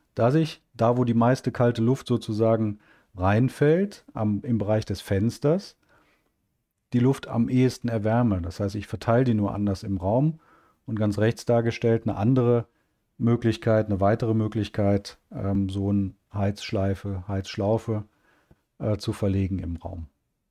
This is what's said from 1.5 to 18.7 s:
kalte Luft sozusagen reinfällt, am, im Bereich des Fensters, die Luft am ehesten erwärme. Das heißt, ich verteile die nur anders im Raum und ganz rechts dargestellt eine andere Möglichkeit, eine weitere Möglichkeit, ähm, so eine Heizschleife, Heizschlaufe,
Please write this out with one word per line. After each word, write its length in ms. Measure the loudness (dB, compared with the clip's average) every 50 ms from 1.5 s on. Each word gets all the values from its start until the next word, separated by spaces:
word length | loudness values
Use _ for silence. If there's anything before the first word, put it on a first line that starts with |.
kalte 320 | -2 2 2 2 2 2 0
Luft 240 | 0 0 0 0
sozusagen 720 | -2 -2 -2 -2 -4 -2 0 2 2 2 2 0 -2 -4 -8 _ _ _ _ _ _ _
reinfällt, 920 | -2 0 2 4 4 2 0 0 0 2 2 4 2 2 -2 -4 -12 _ -14 -8
am, 260 | -4 -2 -2 -2 -2 -2
im 140 | -2 -2
Bereich 300 | -2 0 0 0 0 0
des 160 | -2 -8 -8 -4
Fensters, 720 | -2 0 0 0 0 -2 -2 0 0 0 0 -2 -8 -20 _ _ _ _ _ _ _ _ _ _ _ _ _ _ _ _ _ _ _ _ _ _ _ 0
die 60 | 2
Luft 280 | 4 4 2 0 -4 -6
am 220 | -2 -2 0 2
ehesten 380 | 2 2 2 2 0 -2 -6 -4
erwärme. 520 | -4 -2 0 2 2 2 4 2 2 0
Das 200 | -2 -6 -6 -4
heißt, 140 | -4 -4 -4
ich 120 | -6 -8
verteile 380 | -8 -10 -6 0 2 2 4 4
die 100 | 4 2
nur 180 | 2 0 -2 -2
anders 300 | -2 -2 -2 -2 -4 -4
im 160 | -6 -6 -2
Raum 420 | -2 0 0 2 2 0 0 -4 _ _ _ _ _ _ _ _ _
und 120 | -8 -4 -2
ganz 200 | 0 0 0 2
rechts 260 | 2 0 0 -2 -2
dargestellt 600 | 0 2 2 2 0 -2 0 0 2 2 2 0
eine 120 | -2 -4
andere 500 | 0 2 2 4 4 4 4 2 2 0 -4 _ _ _ _ _ _ _ _ _ _
Möglichkeit, 680 | 0 2 2 2 2 0 0 0 0 2 2 2 2
eine 140 | 0 -2 0
weitere 320 | 2 2 2 2 0 0 0
Möglichkeit, 840 | 0 0 -2 -2 -4 -4 -4 _ -2 2 2 2 0 0 -4 -18 _ _ _
ähm, 380 | -12 -6 -4 -2 0 0 -2 -2
so 220 | -2 -2 -2 0
eine 240 | 0 0 0 -2 -6 _ _ _ -6
Heizschleife, 920 | -2 -2 -2 -2 -4 -8 -6 -4 -2 0 0 -2 -4 -4 -8 -8 -8 -6 -6
Heizschlaufe, 760 | -6 -6 -6 -6 -6 -4 0 0 0 0 0 -4 -6 -6 -6 -10 _ _ _ _ _ _ _ _ -20 _ _ _